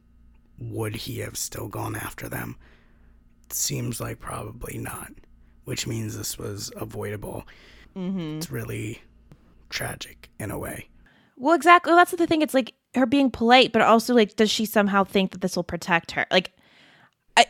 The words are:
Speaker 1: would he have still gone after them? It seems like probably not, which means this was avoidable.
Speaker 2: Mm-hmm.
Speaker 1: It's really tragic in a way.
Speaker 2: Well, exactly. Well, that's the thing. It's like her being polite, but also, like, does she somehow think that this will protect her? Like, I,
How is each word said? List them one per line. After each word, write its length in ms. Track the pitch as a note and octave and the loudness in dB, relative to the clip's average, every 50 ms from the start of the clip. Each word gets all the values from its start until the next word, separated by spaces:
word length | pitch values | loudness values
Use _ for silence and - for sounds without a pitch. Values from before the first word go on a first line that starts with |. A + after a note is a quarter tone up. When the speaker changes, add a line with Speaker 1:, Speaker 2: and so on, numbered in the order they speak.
| _ _ _ _ _ - _ _ _ _ _ - | _ _ _ _ _ -20 _ _ _ _ _ -14
Speaker 1:
would 360 | A#2+ A#2 G#2 A2 A2 G#2+ G#2+ | -12 -10 -8 -6 -6 -6 -6
he 240 | A2 - A#2+ A2+ G#2+ | -8 -8 -8 -8 -8
have 180 | G#2 G#2+ - - | -10 -10 -8 -8
still 300 | - - - - G#2+ G#2+ | -10 -8 -8 -10 -10 -10
gone 280 | G2+ A2+ A2+ A2 A2 | -8 -8 -8 -6 -8
after 340 | G#2+ G#2+ - - - B2 A#2 | -8 -10 -10 -12 -12 -12 -10
them? 280 | - A#2+ A#2 A#2 B2 - - - - _ _ _ _ _ _ _ _ _ _ _ _ _ _ | -8 -8 -8 -10 -12 -14 -18 -20 -20 _ _ _ _ _ _ _ _ _ _ _ _ _ _
It 80 | - - | -12 -8
seems 460 | - - - C#3+ C3 A#2+ B2 A#2 - | -6 -4 -4 -4 -4 -4 -6 -6 -6
like 180 | A2+ A2+ A#2 - | -8 -10 -10 -10
probably 580 | - - - - A#2 - - B2 - - - A2+ | -12 -12 -10 -10 -10 -12 -12 -12 -12 -12 -10 -10
not, 340 | A#2 - - - - - - - - _ - - - - _ _ _ | -10 -10 -10 -12 -14 -16 -18 -20 -20 _ -20 -20 -20 -20 _ _ _
which 220 | - B2 - - B2+ | -8 -8 -6 -6 -6
means 300 | A#2 A2+ A2+ G#2+ A2+ G#2+ | -6 -6 -6 -6 -8 -8
this 200 | G2+ - - - | -8 -8 -8 -8
was 340 | - G#2+ G2+ G2+ G#2 - - | -10 -10 -10 -10 -10 -12 -10
avoidable. 680 | - A2 A2 A2 G#2+ G2+ G#2 G#2 G2+ G2+ F#2+ - - - - - - - - - - - - _ | -10 -12 -10 -8 -8 -8 -8 -8 -10 -10 -10 -10 -12 -12 -14 -18 -20 -20 -20 -20 -20 -20 -18 _
Speaker 2:
Mm-hmm. 420 | F#3+ F3+ F3+ G3 F#3+ E3 D#3 D3+ D#3 | -8 -6 -6 -4 -4 -6 -6 -6 -8
Speaker 1:
It's 140 | D#3+ E3 | -8 -8
really 500 | C3+ B2 A2+ A2+ A2+ A2 A2 A2+ A#2 - - _ _ _ _ _ - - _ _ _ _ _ - | -8 -8 -8 -8 -8 -8 -8 -10 -10 -12 -16 _ _ _ _ _ -20 -20 _ _ _ _ _ -12
tragic 600 | - - - - - - - - - - - - _ - | -10 -8 -8 -8 -8 -12 -14 -16 -18 -20 -20 -20 _ -12
in 120 | A2 G2+ | -10 -8
a 80 | - D2+ | -8 -8
way. 300 | - - - - - - _ _ _ _ _ _ _ _ _ D4 | -8 -10 -10 -12 -14 -18 _ _ _ _ _ _ _ _ _ -4
Speaker 2:
Well, 180 | B3 C#4+ E4+ | 0 2 2
exactly. 360 | E4 B3+ E4+ F4 F4+ - D4 | 4 8 8 8 8 6 6
Well, 60 | E4+ F4 | 6 6
that's 140 | F4 - | 6 4
the 160 | - F4 E4+ D#4+ | 2 0 0 2
thing. 140 | E4+ D#4 | 2 2
It's 120 | D4+ - - | 2 2 2
like 200 | C4+ A#3 - - _ _ _ - | 0 0 0 -6 _ _ _ -2
her 120 | B3 C4 | 0 0
being 260 | A3+ C4+ C#4+ C#4 B3+ | 2 4 2 2 2
polite, 420 | - - A3+ A3+ B3 C4 A#3+ - - | 2 2 4 6 8 8 6 6 4
but 80 | A3+ | 4
also, 320 | D3 - A3 A3+ A3 - B3 | 6 6 6 6 4 4 4
like, 220 | A#3+ G#3+ G3 - | 6 4 4 4
does 160 | - A3 G#3 | 2 2 2
she 140 | - - A3 | 2 0 -2
somehow 380 | G3+ - A3 G3+ G3+ G3 G3 F#3+ | 0 2 2 2 4 4 2 2
think 280 | - - G3+ F#3+ F#3 | 2 2 0 0 0
that 100 | - F#3 | -2 -4
this 140 | F#3+ F3+ - | -6 -4 -4
will 80 | F#3 E3+ | -4 -4
protect 480 | - - E3+ - - F3 E3 - - | -4 -8 -8 -2 0 0 0 0 -2
her? 160 | - - - - | -4 -4 -2 2
Like, 220 | - F#3 F3 - _ _ _ _ _ _ _ _ _ _ _ _ _ _ _ _ _ | 2 2 2 0 _ _ _ _ _ _ _ _ _ _ _ _ _ _ _ _ _
I, 120 | - A#3+ - | 4 4 4